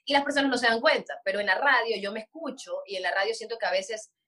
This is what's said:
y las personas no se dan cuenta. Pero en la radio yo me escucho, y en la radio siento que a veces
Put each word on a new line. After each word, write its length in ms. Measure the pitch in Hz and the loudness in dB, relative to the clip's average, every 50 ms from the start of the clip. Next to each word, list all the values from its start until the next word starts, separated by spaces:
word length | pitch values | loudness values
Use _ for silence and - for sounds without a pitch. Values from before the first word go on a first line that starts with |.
| _ | _
y 60 | - | 2
las 120 | 285 277 285 | 2 2 2
personas 280 | 277 277 285 277 269 | 2 2 2 2 2
no 60 | 247 | 2
se 100 | 233 247 | 2 4
dan 140 | 233 226 233 | 4 4 4
cuenta. 320 | 262 311 277 220 - - 139 - - | 4 4 4 2 0 -6 -10 -6 -4
Pero 160 | 190 190 202 | -2 -2 0
en 60 | 208 | 0
la 100 | 196 190 | 0 2
radio 400 | 226 277 285 262 240 226 226 214 196 | 2 4 4 4 4 2 0 -2 -4
yo 100 | 196 202 | -4 -6
me 80 | 208 220 | -6 -8
escucho, 540 | 220 - - 320 320 269 254 269 - - - 571 571 | -10 -12 -12 -10 -10 -10 -10 -10 -10 -10 -8 -8 -8
y 120 | - 196 | -8 -6
en 60 | 185 185 | -4 -4
la 80 | 175 | -2
radio 220 | - 196 202 220 226 | 0 0 0 0 -2
siento 240 | - 220 220 233 | -4 -6 -10 -8
que 80 | 226 208 | -4 -2
a 60 | 180 | 0
veces 400 | 185 196 190 - 220 214 - - _ _ _ | 0 -2 -2 -4 -8 -10 -12 -14 _ _ _